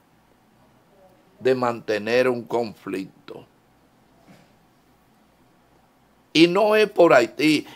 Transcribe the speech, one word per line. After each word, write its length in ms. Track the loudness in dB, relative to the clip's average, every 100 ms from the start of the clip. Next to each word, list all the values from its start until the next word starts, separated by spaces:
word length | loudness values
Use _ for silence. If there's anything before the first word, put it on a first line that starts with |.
| _ _ _ _ _ _ _ _ _ _ _ _ _ _
de 160 | -2 -2
mantener 720 | -2 -6 -6 -6 -2 0 0
un 160 | -4
conflicto. 1040 | -6 -8 -8 -12 -12 -10 -12 -18 -20 -20 -20 _ _ _ _ _ _ _ _ -20 _ _ _ _ _ _ _ _ _ _ _ _ _ _ _ _ _ _ _
Y 140 | 2 2
no 280 | 2 0 2
es 140 | 0
por 240 | 2 4
Haití, 540 | 6 2 0 -2 -2 -4